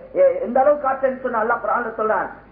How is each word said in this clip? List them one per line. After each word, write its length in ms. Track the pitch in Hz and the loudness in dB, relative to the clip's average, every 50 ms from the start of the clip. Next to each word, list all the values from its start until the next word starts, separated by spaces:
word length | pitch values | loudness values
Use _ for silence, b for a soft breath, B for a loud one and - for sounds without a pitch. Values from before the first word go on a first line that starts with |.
| - - - | -10 -6 2
எ-, 280 | 180 185 175 175 180 | 4 4 4 4 0
எந்த 160 | 185 220 247 262 | -4 0 2 4
அளவு 180 | 269 294 294 294 | 4 4 4 2
காற்றுன்னு 400 | 269 262 269 - 269 262 254 247 | 0 -2 -2 0 -2 -2 -2 -2
சொன்னா 180 | 254 240 233 220 | -6 -4 -2 -2
அல்லாஹ் 220 | 214 240 233 - | 0 0 -2 -2
குர்ஆன்ல 300 | - - - 240 240 220 - | -2 -2 -2 -2 -4 -6 -4
சொல்றான், 340 | 233 214 214 202 185 - - - - - - | -4 -2 0 0 -2 -2 -6 -10 -16 -20 -20